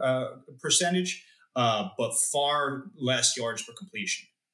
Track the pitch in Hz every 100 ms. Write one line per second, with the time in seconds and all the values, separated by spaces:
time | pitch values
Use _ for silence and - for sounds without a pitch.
0 | 135 131 127 - - 131 151 - 175 180
1 | 180 - - _ _ 127 117 107 92 -
2 | 113 - - 143 143 147 139 135 139 -
3 | 127 127 113 127 117 107 - - 95 110
4 | 98 - - _ _